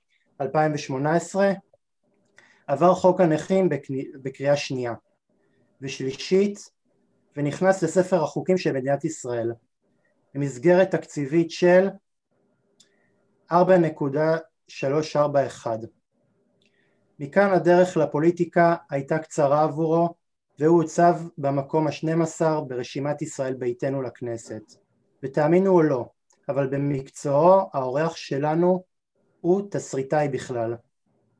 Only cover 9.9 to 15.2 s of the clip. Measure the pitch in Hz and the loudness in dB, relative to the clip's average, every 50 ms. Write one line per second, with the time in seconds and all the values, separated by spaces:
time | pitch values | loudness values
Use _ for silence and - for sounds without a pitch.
9.9 | _ _ _ _ _ _ _ _ - 139 143 139 120 120 123 180 180 180 190 - | _ _ _ _ _ _ _ _ -8 -6 -6 -6 -6 0 2 4 4 4 4 2
10.9 | - 156 - - - 147 143 131 151 170 165 160 - - 180 175 175 185 190 196 | 0 -6 -6 -8 -8 -8 -6 0 0 0 0 0 -2 2 4 6 6 6 4 2
11.9 | 196 - _ _ _ _ _ _ _ _ _ _ _ _ _ _ _ _ _ _ | -4 -10 _ _ _ _ _ _ _ _ _ _ _ _ _ _ _ _ _ _
12.9 | _ _ _ _ _ _ _ _ _ _ _ _ 165 175 180 180 190 180 165 151 | _ _ _ _ _ _ _ _ _ _ _ _ 2 2 4 6 6 4 4 2
13.9 | 156 - 156 139 135 151 156 160 160 160 160 _ _ _ _ _ - - 143 135 | -2 -4 -4 -4 -2 0 0 0 0 -2 -4 _ _ _ _ _ -12 -6 -4 -2
14.9 | 143 156 151 - - 147 | -2 -2 -4 -2 0 0